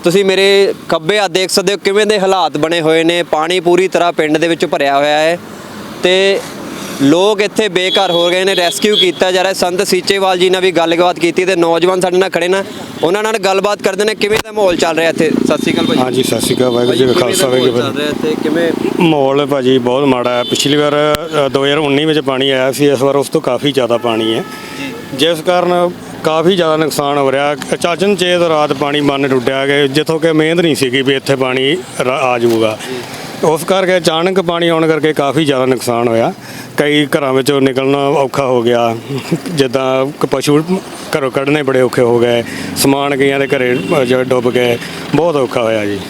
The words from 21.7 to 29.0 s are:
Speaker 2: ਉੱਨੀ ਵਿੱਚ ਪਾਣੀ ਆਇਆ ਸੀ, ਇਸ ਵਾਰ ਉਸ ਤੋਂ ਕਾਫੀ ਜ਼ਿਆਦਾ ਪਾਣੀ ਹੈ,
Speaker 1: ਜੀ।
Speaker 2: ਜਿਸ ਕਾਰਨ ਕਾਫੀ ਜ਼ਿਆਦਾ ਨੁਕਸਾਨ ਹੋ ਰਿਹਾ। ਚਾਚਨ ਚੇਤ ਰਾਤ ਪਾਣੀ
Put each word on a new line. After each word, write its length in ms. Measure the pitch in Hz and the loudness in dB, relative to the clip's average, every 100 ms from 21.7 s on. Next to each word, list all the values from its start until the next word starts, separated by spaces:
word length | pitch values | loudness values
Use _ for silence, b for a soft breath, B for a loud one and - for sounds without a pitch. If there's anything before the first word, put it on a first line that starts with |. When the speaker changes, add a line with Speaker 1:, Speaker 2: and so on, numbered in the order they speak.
| 143 | 0
Speaker 2:
ਉੱਨੀ 280 | 147 139 156 | 2 0 2
ਵਿੱਚ 140 | 151 | 0
ਪਾਣੀ 300 | 135 131 135 | 0 0 0
ਆਇਆ 220 | 131 131 | 2 0
ਸੀ, 180 | 131 143 | 2 2
ਇਸ 120 | 135 | 4
ਵਾਰ 140 | 135 139 | 2 2
ਉਸ 140 | 135 | 0
ਤੋਂ 120 | 160 | -2
ਕਾਫੀ 300 | 139 123 135 | 0 -2 0
ਜ਼ਿਆਦਾ 260 | 135 120 117 | 0 0 0
ਪਾਣੀ 360 | 117 110 110 | 0 -2 0
ਹੈ, 100 | 113 190 B B B | -2 -6 B B B
Speaker 1:
ਜੀ। 140 | 139 - - | -12 -12 -12
Speaker 2:
ਜਿਸ 280 | 135 156 165 | -2 0 0
ਕਾਰਨ 500 | 160 180 175 180 175 175 - - | 0 0 2 2 0 -4 -14 -6
ਕਾਫੀ 320 | 165 160 165 190 | -2 0 2 2
ਜ਼ਿਆਦਾ 220 | 165 156 | 0 0
ਨੁਕਸਾਨ 400 | 156 - 143 143 | 0 0 -2 0
ਹੋ 140 | 135 | 0
ਰਿਹਾ। 240 | 135 143 147 | 0 0 -2
ਚਾਚਨ 600 | 131 156 175 165 196 196 | -4 -2 -2 0 0 0
ਚੇਤ 260 | 180 180 | 0 2
ਰਾਤ 320 | 170 156 151 | 2 2 0
ਪਾਣੀ 280 | 139 147 147 | 0 0 0